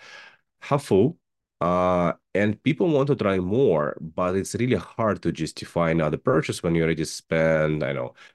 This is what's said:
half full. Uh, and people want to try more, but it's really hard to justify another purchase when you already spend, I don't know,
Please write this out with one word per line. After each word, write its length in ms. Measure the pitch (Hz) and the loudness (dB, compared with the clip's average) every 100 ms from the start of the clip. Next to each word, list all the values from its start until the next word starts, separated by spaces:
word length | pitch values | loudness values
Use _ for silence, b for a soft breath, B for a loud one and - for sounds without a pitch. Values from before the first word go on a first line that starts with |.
| B B B B B _ | B B B B B _
half 240 | - 143 - | -2 -2 2
full. 340 | 98 127 - _ _ _ - | 4 4 0 _ _ _ -4
Uh, 540 | 85 90 90 90 85 - _ 92 | -2 2 2 2 0 -2 _ -2
and 260 | 107 104 | 0 0
people 260 | - 160 185 | -2 0 2
want 200 | 147 143 | 2 2
to 80 | 120 | 0
try 240 | 104 95 | 0 0
more, 580 | 92 113 135 80 73 - | 0 2 2 2 0 -4
but 360 | 82 78 90 95 | -8 -4 -2 -2
it's 180 | 92 | -2
really 220 | 101 123 104 | -4 -2 -2
hard 480 | - - 113 90 | -4 -4 -2 0
to 80 | 85 | -2
justify 580 | 78 78 - - - 85 | -4 -6 -8 -6 0 2
another 280 | 82 76 76 | 2 0 -2
purchase 440 | - 143 - 110 | 0 0 0 -4
when 140 | 90 85 | -2 0
you 80 | |
already 200 | 80 80 | 0 0
spend, 800 | 80 - - 82 80 80 78 78 | -4 -8 -4 0 2 2 2 0
I 100 | 69 | -4
don't 20 | 69 | -4
know, 180 | 62 - B | -8 -12 B